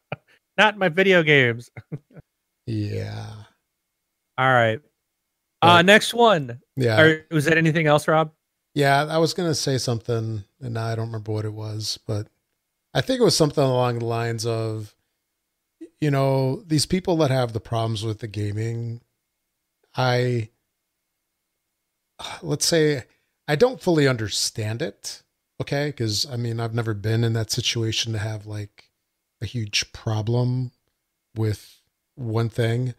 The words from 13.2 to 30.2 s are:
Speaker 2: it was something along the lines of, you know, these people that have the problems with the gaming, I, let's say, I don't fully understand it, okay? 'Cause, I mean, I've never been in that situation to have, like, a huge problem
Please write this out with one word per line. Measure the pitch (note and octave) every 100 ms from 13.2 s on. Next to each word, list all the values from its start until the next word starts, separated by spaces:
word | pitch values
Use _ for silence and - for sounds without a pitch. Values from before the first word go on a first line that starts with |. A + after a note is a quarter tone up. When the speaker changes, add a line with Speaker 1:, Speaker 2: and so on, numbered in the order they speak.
Speaker 2:
it |
was | G#3 -
something | D3+ D#3
along | C3+ B2+ B2 A#2
the | A#2
lines | A#2 A#2 A#2 A#2
of, | A2+ A2 A2 G#2+ _ _ _ _ _ _ _ _ _ E4 _
you | D3+
know, | C#3 C3+ C3+ C3 C3 E3
these | D#3 -
people | F#3 F#3+ E3
that | C#3+
have | C3 A#2+
the | A2
problems | - A#2 A2 A2
with | A2 G#2
the | A2+
gaming, | G2+ G#2 G#2 A2+ A#2 A#2 A#2 - _ _ _ _ _ _ _ _ -
I, | B2+ B2 B2 A#2+ A2 _ _ _ _ _ _ _ _ _ _ _ _ _ _ _ _ - - -
let's | D#3+ D3 -
say, | E3 D3+ C#3 - _ _ _ -
I | D3
don't | B3 C4
fully | G3 D#3+ C#3
understand | A#2+ G#2 - - - G#2+ A#2
it, | F3 - - - _ _ _ -
okay? | - C#3+ D3
'Cause, | - A2 G#2 -
I | A#2+
mean, | A#2+ A2+
I've | A#2
never | A2+ A2+
been | G#2 A2 A2+
in | A#2
that | A2+ A2
situation | - - A#2 A2+ G#2+ A#2
to | A2
have, | G#2+ G#2+ G#2+
like, | G#2 G#2 _ _ _ _ _ _ _
a | A2
huge | A#2+ G#2+ - -
problem | - A#2 G#2+